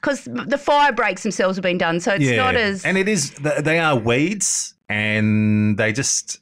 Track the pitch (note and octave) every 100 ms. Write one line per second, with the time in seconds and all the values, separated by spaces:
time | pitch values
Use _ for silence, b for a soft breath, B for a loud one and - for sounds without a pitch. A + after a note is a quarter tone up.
0 | - C#4 - A#3+ - C#4 D4+ D4 C#4+ A#3+
1 | G#3+ F#3+ A3 - F#3+ F#3+ F#3 F3 E3+ E3+
2 | G3 G3 C#3 A#2 B3+ B3 G#3+ G3 D#3+ F#3
3 | F#3+ G#3+ C#3 - D3 C#3+ D3+ E3 D#3+ C3+
4 | A2 A#2+ D#3+ G#3 - - - _ _ G#2
5 | G#2+ G#2+ G#2+ G#2+ G#2+ G#2+ G#2+ G#2 A2 A2
6 | C3+ - - -